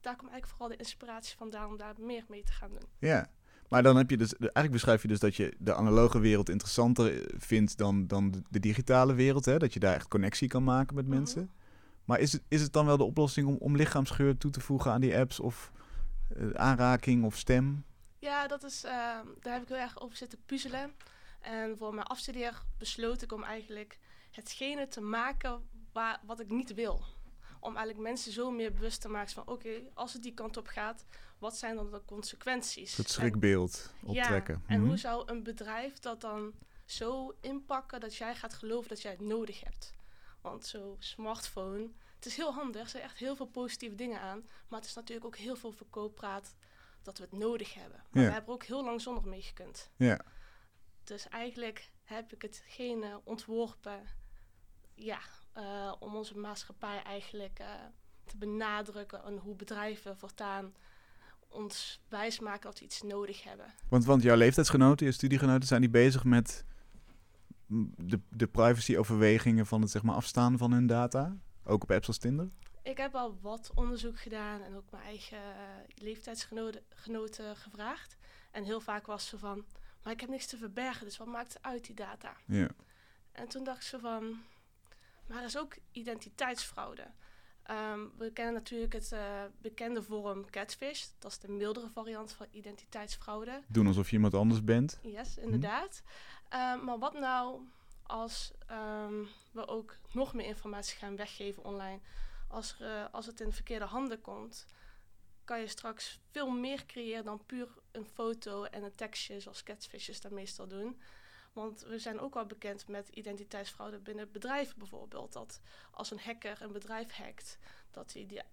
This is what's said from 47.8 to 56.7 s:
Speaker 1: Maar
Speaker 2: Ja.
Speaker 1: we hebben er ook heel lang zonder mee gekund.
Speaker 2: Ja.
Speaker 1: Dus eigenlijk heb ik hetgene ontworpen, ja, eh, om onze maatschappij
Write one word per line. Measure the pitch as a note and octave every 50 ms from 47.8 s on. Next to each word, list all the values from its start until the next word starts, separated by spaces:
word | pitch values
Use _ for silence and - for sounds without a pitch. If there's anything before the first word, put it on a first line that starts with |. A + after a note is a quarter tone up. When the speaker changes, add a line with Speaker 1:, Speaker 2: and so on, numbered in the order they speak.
| F3+ - - - - -
Speaker 1:
Maar | - -
Speaker 2:
Ja. | B3+
Speaker 1:
we | - -
hebben | A3 G#3+ -
er | B3
ook | B3 -
heel | - A#3 C#4 C4+
lang | A#3+ A#3 A#3
zonder | A#3 B3+ B3 A3+ G#3
mee | G3+ F#3+ F#3+
gekund. | G3+ - - - - - - - - - _
Speaker 2:
Ja. | _ B2+ B2 G#2+ - - - - - - - - - - - _ - - - - - -
Speaker 1:
Dus | - G#3 G#3 -
eigenlijk | - - A3+ A#3 B3 A#3 A#3+ A#3+ A3 G#3+ - - - - - _
heb | - A3 A3+ A3+ A3+ -
ik | -
hetgene | - G#3+ G#3 - - - - - B3+ B3 A#3+ A3+ G#3+ G#3 G#3 G#3 -
ontworpen, | - A3 A3 - - A3 A3+ A#3 A3+ - - - G#3 G3+ G3 G#3 - - - - - - - - - - - - - - - - - -
ja, | - G#3+ G#3+ G#3 - - - - - - - -
eh, | A3+ G#3 G3 G3+ G3+ G3 G3 F#3+ -
om | - G#3 G#3
onze | G#3+ G#3+ G#3 G3+
maatschappij | G#3 G#3 G#3 G#3 - - -